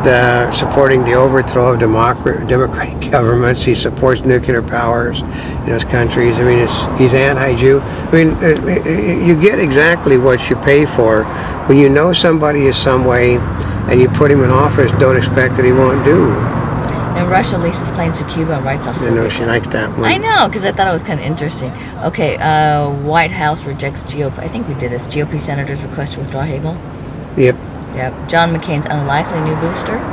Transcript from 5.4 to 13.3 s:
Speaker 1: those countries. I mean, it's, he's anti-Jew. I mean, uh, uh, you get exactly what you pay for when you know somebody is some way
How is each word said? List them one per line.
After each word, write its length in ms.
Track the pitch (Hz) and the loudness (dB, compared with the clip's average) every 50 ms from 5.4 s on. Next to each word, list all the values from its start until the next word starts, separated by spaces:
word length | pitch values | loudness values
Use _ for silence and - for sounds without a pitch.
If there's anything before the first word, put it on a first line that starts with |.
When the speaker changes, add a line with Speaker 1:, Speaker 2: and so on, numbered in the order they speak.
| - - - - - - | -8 -8 -8 -6 -4 -4
Speaker 1:
those 180 | 117 113 - | -2 -2 -2
countries. 500 | - - 120 120 117 - 123 120 120 113 113 | -2 0 0 0 0 0 2 2 2 2 2
I 40 | 123 | 2
mean, 140 | 123 123 120 | 2 4 4
it's, 400 | 120 113 - - - - - - | 2 0 -2 -4 -4 -4 0 2
he's 140 | 131 127 123 | 2 4 4
anti-Jew. 680 | 135 135 139 139 131 131 135 123 117 123 135 135 139 | 4 2 2 2 0 0 0 0 2 4 4 4 4
I 300 | 135 - - - - - | 2 -4 -8 -8 -4 2
mean, 180 | - 165 165 160 156 | 2 4 4 4 2
uh, 480 | 123 - 170 151 143 - 170 180 - - | 2 2 2 2 2 0 -2 -2 -2 -2
uh, 400 | 160 160 196 208 196 170 - 180 | -2 -2 -2 0 -2 -2 0 4
you 140 | 170 170 151 | 4 4 6
get 200 | 160 202 226 240 | 4 2 4 2
exactly 580 | 196 151 131 139 151 165 170 170 - - 139 127 | 0 2 4 4 4 4 2 2 2 4 4 4
what 320 | 123 135 127 120 - - | 4 4 2 2 0 -2
you 80 | 127 117 | -2 0
pay 280 | - 147 139 143 151 | 2 4 4 4 4
for 380 | 143 - - 120 113 110 107 110 - - - - - - - - - | 2 2 2 2 4 4 2 0 -2 -6 -8 -8 -8 -8 -8 2 4
when 100 | 135 139 | 6 6
you 100 | 147 139 | 8 6
know 240 | 135 147 156 180 | 6 4 4 2
somebody 540 | 180 165 - 175 160 160 151 151 147 143 139 | 2 2 2 2 2 2 2 2 2 2 2
is 100 | 135 120 | 2 2
some 300 | - - 147 131 127 127 | 2 2 2 2 2 2
way 320 | 127 123 123 120 123 | 2 2 4 4 4